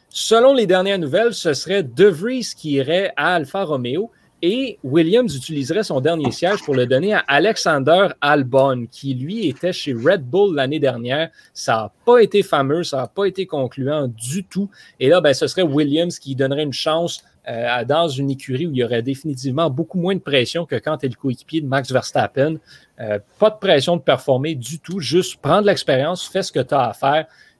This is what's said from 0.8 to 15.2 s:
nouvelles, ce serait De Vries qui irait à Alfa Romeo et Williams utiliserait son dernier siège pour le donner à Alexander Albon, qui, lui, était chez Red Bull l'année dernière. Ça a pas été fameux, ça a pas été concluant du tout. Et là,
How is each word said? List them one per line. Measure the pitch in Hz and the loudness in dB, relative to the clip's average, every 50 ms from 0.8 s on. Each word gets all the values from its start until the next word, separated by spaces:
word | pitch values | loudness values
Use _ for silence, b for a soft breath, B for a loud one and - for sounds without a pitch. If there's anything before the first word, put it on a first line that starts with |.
| 185 196 202 190 | 2 0 -2 -2
nouvelles, | 165 135 135 196 226 233 202 | -2 -2 0 0 0 0 -2
ce | - - 170 143 | -2 -2 -2 -2
serait | 127 - 160 190 202 175 | -2 -4 -2 -2 -2 -2
De | 127 113 135 190 | -4 2 4 4
Vries | 208 170 143 185 240 262 254 214 - - | 4 4 2 -4 -4 -4 -4 -6 -8 -12
qui | - - 151 143 | -10 -6 -2 -2
irait | 135 131 135 165 185 202 175 - | 0 0 0 0 0 0 -2 -2
à | - 147 170 180 | 0 0 0 2
Alfa | 170 143 127 - 196 196 | 0 -2 -4 -4 -6 -4
Romeo | 156 156 131 123 120 131 175 220 233 b b b b _ _ - | -2 -2 -4 -2 -4 -4 -4 -4 -6 b b b b _ _ -2
et | 175 214 254 269 247 - - - | -2 0 0 -4 -6 -8 -10 -8
Williams | 131 131 170 160 160 202 240 254 196 139 | 0 2 2 2 4 4 2 2 0 -2
utiliserait | 131 127 - 160 143 135 123 - 208 214 | -6 -8 -6 -6 -6 -4 -2 -2 -2 -2
son | - 170 131 127 | -2 -2 0 0
dernier | 156 170 165 143 123 | 0 0 0 -2 -2
siège | - - 170 180 208 196 - | -2 -2 -2 0 0 -2 -2
pour | - 139 | -2 0
le | 127 123 | 0 2
donner | 123 139 131 170 208 214 | 2 2 2 2 2 0
à | 170 - - | 0 0 2
Alexander | 139 143 165 214 220 - - 180 156 139 131 143 165 185 202 175 - - | 2 4 4 2 0 0 0 0 0 2 4 4 4 4 4 2 0 -2
Albon, | - 143 151 147 131 123 127 131 135 139 131 123 117 113 | 0 2 2 2 2 2 2 4 4 4 2 -2 -6 -10
qui, | - - - 135 131 | -12 -10 -8 -6 -6
lui, | 123 131 156 202 233 214 147 | -4 -6 -6 -6 -4 -4 -4
était | 127 - - 180 180 | -4 -2 -4 -4 -4
chez | - - 147 127 | -4 -6 -6 -6
Red | 113 117 156 196 190 131 | 0 2 2 2 2 0
Bull | 123 135 190 208 202 165 | -2 2 2 4 4 2
l'année | 143 131 127 151 156 | 0 0 0 0 0
dernière. | 143 131 120 117 117 120 131 151 165 160 b b b b b | 0 0 0 -2 -4 -4 -2 -2 -2 -4 b b b b b
Ça | - - - 117 | -8 -2 0 0
a | 110 107 104 - _ _ | 0 0 -6 -12 _ _
pas | 233 240 247 | 6 6 6
été | 220 - - 208 185 | 6 6 4 2 2
fameux, | - - 147 135 135 147 175 175 | 2 0 0 2 0 0 -2 -2
ça | - - 131 123 | -4 -4 -4 -4
a | |
pas | 113 _ 190 202 | -4 _ -2 -2
été | 190 190 190 190 | -2 -2 -4 -6
concluant | 185 165 143 131 - - 139 127 135 151 151 143 | -6 -4 -4 -4 -4 -4 -6 -4 -2 -2 -2 -2
du | 127 110 110 117 123 147 202 185 | -4 -6 -8 -10 -8 -8 -8 -8
tout. | - - 180 202 196 b b b b b b | -6 -6 -6 -6 -6 b b b b b b
Et | 131 135 | 4 4
là, | 165 185 | 4 6